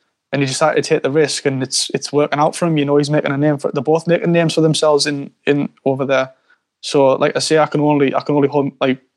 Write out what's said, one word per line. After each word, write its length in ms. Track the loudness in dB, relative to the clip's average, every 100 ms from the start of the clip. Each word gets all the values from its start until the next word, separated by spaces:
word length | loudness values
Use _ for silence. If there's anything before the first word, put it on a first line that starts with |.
| _ _ -8
and 80 | -4
he 20 | -2
decided 380 | 0 0 0
to 40 | 0
take 140 | 0
the 80 | 0
risk, 380 | 0 0 0 -4
and 160 | -4
it's, 260 | -4 -4 -4 -6
it's 180 | -2
working 240 | 0 0 0
out 180 | 0 0
for 120 | -2
him. 100 | 0
You 80 | 2
know, 120 | 2
he's 120 | 2
making 220 | 0 -2
a 60 | 0
name 200 | 0 0
for, 140 | -2
they're 100 | -4
both 240 | 0 0 0
making 260 | 0 2
names 220 | 2 2
for 80 | 2
themselves 460 | 0 2 2 2 0
in, 240 | -6 -10 _ -2
in 220 | 0 -2 _
over 220 | -4 -2 -2
there. 260 | -2 -2 _ _ _ _ _
So, 320 | -2 2 4 4
like 200 | 0 -2
I 40 |
say, 180 | 0 2
I 80 | 2
can 160 | 0
only, 320 | 2 2 2
I 80 | 0
can 140 | -2 0
only 140 | 2
hum-, 280 | 0 -2 -2
like, 220 | -2 -2 _